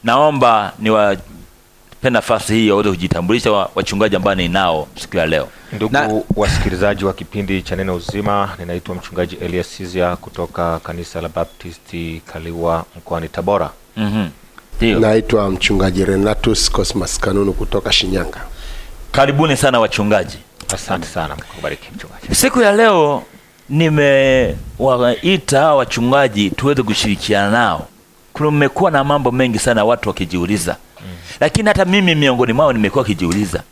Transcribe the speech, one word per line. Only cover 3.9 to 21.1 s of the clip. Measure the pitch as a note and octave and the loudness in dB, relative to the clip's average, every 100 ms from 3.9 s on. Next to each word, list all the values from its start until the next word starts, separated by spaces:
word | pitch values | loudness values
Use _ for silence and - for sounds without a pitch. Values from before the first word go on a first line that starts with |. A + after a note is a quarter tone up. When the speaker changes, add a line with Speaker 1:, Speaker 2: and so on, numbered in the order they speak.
| G2+ G#2+ F#2+ | 0 0 2
Speaker 1:
ambao | F#2+ | 0
ninao | F#2+ F2 F#2 F#2 D#2+ D2 - | 0 0 0 0 0 -4 -12
siku | - F#2 | -6 -2
ya | D#2+ | 0
leo. | D#2+ C2 - - | 0 -4 -12 -14
Speaker 2:
Ndugu | G#2 G#2+ | -6 -2
Speaker 3:
Na- | C3+ C#3 G#2+ - G2+ | 0 0 -2 -2 -2
Speaker 2:
wasikilizaji | G2+ - G2 F2+ G2+ G2 | 0 0 -2 0 0 0
wa | G2 | -4
kipindi | F#2 F2 G#2+ G2 F#2+ | -4 -10 -8 -4 -4
cha | - F#2 | -4 -6
Neno | F#2+ | -4
Uzima, | F2+ F2 G2+ G#2 G2+ G2 - | -6 -6 -6 -2 -2 -2 -6
ninaitwa | F2 F2 - | -8 -8 -8
Mchungaji | F2+ - F2 F2+ F2 | -12 -10 -6 -6 -4
Elias | F2 F2+ E2+ - | -6 -4 -6 -10
Sizia | F#2 F2+ F2 F2 | -8 -2 -2 -2
kutoka | - - E2+ - E2+ E2 | -10 -10 -10 -4 -4 -4
Kanisa | - E2+ E2+ E2 | -8 -12 -10 -10
la | E2 | -8
Baptisti | D#2+ E2 - F2+ D#2+ - E2+ E2 D#2+ - | -6 -8 -8 -18 -18 -14 -10 -10 -10 -14
Kaliwa | E2 E2 E2+ E2+ E2 E2 - | -14 -12 -6 -2 -2 -6 -18
mkoani | - E2+ D#2+ | -8 -8 -6
Tabora. | - E2+ G2+ D#2+ - - - | -6 -2 0 -2 -8 -18 -6
Speaker 1:
Mhm. | G#2 G#2+ F2+ - - - _ - | -4 -2 -4 -8 -20 -20 _ -2
Ndio. | A#2 A2+ | 0 2
Speaker 4:
Naitwa | A2 A2 A2 A2+ G2+ | 4 2 2 0 0
Mchungaji | F#2 - G#2+ A2+ F#2 | -2 0 0 0 0
Renatus | F#2+ F#2+ G2+ G#2 - G#2+ - | 0 2 2 0 0 0 0
Cosmas | - F#2+ G#2 E2+ - | 0 -2 -4 -6 -4
Kanunu | - G2 G2+ | -2 0 0
kutoka | F2+ - G#2 G#2+ | -2 -4 -4 0
Shinyanga. | - F#2 F#2+ D#2 - - - - - - - - | -2 0 -2 -4 -10 -16 -14 -14 -14 -14 -18 -4
Speaker 1:
Karibuni | - C#3 C#3+ D#3+ C3+ | 2 2 4 2 2
sana | C#3+ B2 | 2 4
wachungaji. | A2 - G#2 G#2 F2 - - - - | 2 2 2 2 0 -10 -20 -20 -10
Speaker 2:
Asante | - - F#2 | -10 -6 -6
sana, | D#2+ | -6